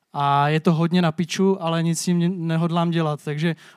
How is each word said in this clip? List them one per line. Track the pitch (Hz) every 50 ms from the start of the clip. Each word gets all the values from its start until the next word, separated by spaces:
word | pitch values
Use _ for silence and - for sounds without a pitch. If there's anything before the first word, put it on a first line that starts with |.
| _ _ -
a | 143 143 143 139 143 143 147
je | 156 160
to | 156 185 165
hodně | 156 170 170 170 180
na | 180 160
piču, | 156 - 170 - - - 190 190 190 196 170
ale | 165 165 165 165
nic | 170 165 -
s | -
tím | 185 175 175 170 175 196 180 160 165
nehodlám | 165 165 170 170 165 175 170 175
dělat. | 165 170 165 151 151 147 -
Takže | 156 147 151 160 175 156 - - - -